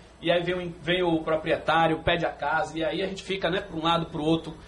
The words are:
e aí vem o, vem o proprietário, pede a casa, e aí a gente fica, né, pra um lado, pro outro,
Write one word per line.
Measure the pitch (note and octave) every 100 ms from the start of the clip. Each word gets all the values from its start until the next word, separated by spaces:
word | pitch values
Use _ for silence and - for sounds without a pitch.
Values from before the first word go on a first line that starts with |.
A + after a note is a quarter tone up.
| - -
e | D#3+
aí | F3
vem | E3+
o, | F3+ F3 -
vem | D3 F3+
o | F3+ D#3+
proprietário, | D#3 D#3 E3 C#3+ - D#3+ E3 D#3
pede | - E3+
a | D#3
casa, | - C#3+ D#3 D3 D#3+
e |
aí | D#3+ E3
a | F#3+
gente | F#3+
fica, | - F#3+ F3+
né, | F#3
pra | G3+ D#3+
um |
lado, | D#3+ E3+ E3
pro | D#3
outro, | D3+ D#3+ D#3+ -